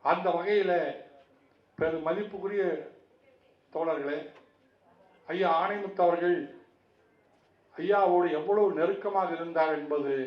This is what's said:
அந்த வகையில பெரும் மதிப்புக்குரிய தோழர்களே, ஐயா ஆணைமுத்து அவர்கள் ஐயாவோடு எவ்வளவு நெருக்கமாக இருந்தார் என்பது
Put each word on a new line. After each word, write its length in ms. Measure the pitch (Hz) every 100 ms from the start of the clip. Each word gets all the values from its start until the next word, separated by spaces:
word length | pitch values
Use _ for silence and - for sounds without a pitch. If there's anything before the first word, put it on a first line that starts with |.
| 139
அந்த 140 | 180 180
வகையில 420 | 170 185 208 185 175 143 127 - - _ _ _ _ _ -
பெரும் 260 | 160 160 156
மதிப்புக்குரிய 580 | 185 202 196 196 202 185 156 - - _ _ _ _ _ _ _
தோழர்களே, 460 | 156 165 156 143 151 147 - _ _ _ _ _ _ _ _ -
ஐயா 240 | 175 185 165
ஆணைமுத்து 400 | 185 208 196 - 175
அவர்கள் 300 | 170 175 170 - - _ _ _ _ _ _ _ _ _ _ _ -
ஐயாவோடு 540 | 170 202 190 175 175 151
எவ்வளவு 380 | 160 208 202 151
நெருக்கமாக 500 | 170 196 208 196 185 165
இருந்தார் 360 | 170 165 156 151
என்பது 340 | 143 147 139 135